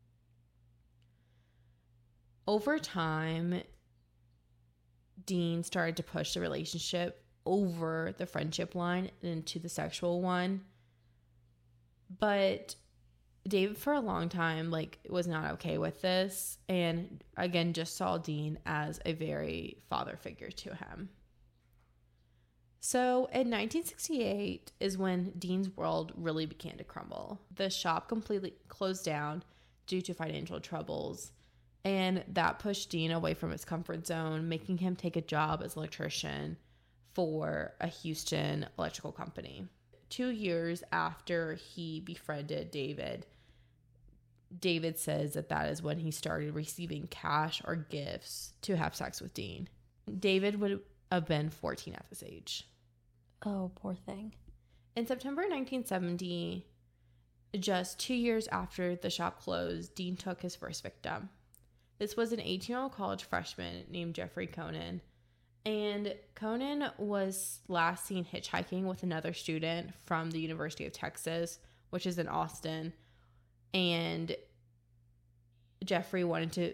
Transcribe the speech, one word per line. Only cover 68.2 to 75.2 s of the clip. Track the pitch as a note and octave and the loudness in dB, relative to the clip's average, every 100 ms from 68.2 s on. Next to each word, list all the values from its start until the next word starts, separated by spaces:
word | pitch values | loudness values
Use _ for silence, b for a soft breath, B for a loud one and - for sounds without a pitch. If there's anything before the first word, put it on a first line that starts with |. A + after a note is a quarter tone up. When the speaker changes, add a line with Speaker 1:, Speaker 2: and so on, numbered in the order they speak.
Speaker 1:
hitchhiking | E3+ F3+ - F3+ F3+ F#3 | -2 -6 -2 -2 0 0
with | F#3+ F#3 | -2 0
another | F3+ D#3+ E3 | -2 0 -2
student | E3+ - D#3+ D#3+ E3+ F3 - - | -4 -2 0 0 -2 -4 -8 -2
from | E3 E3 | 0 0
the | D#3+ | -2
University | D#3+ D#3+ D3+ D#3 D3 | -2 -2 -4 -4 -8
of | |
Texas, | - D3+ - D#3+ E3 E3+ - b b b | -6 -8 -6 -2 -2 -2 -6 b b b
which | F3+ F#3 | -2 0
is | F3 | 0
in | - | 0
Austin. | D#3+ D#3+ - D#3+ D#3+ E3 - b b b b b b - | 0 0 -2 -4 -4 -4 -8 b b b b b b 0
And | F#3+ F3 E3+ E3 E3 E3 - - - _ _ _ _ - _ | 4 6 6 2 0 -2 -4 -8 -20 _ _ _ _ -20 _